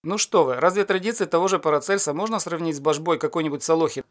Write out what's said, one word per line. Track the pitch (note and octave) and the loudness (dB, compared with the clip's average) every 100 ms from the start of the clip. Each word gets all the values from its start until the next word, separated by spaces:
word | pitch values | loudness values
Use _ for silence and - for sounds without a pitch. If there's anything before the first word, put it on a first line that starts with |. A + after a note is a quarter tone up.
«Ну | D#3 G3+ | -6 -4
что | - F3 | 2 2
вы, | C#3 B2+ | 2 2
разве | E3 F#3+ | 2 2
традиции | G3 F#3+ G3 A3+ | 0 0 -2 -2
того | F#3+ E3+ F#3 | 0 2 2
же | F#3 | 0
Парацельса | D#3+ D3 D3 G3 - | 2 0 0 0 0
можно | D3 G#3+ A3 | -2 -4 -4
сравнить | F3+ E3+ E3 D3 | -4 -4 -4 -2
с | |
божбой | D3 D3+ D#3+ D#3+ | 0 0 0 0
какой-нибудь | D3+ E3 D#3 D3 | 0 -2 -4 -2
солохи | - E3 D#3+ - - | 2 2 2 -2 -8